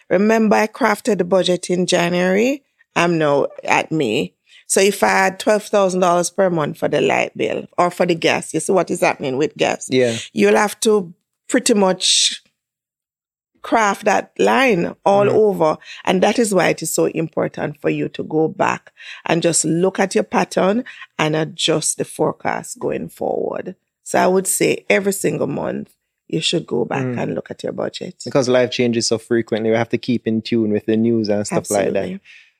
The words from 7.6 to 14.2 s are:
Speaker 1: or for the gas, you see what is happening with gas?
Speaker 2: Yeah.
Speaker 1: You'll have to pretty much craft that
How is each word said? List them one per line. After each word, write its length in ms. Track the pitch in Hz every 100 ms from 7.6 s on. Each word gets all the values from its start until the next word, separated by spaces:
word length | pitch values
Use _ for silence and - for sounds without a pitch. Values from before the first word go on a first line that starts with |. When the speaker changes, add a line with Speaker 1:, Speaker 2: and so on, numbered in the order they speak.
| - -
Speaker 1:
or 100 | 175
for 140 | - 180
the 100 | 165
gas, 360 | 156 127 -
you 40 | 156
see 120 | -
what 180 | 190 170
is 100 | 180
happening 360 | 175 - 139 131
with 180 | 151 -
gas? 320 | - - -
Speaker 2:
Yeah. 260 | 131 123 113 -
Speaker 1:
You'll 240 | - 202 214
have 240 | 208 -
to 320 | 226 214 175 - _ _ -
pretty 260 | 269 -
much 680 | 214 190 185 - - - - - _ _ _ _ _ _ _ _ _ _ _
craft 420 | - 233 208 190
that 280 | 208 190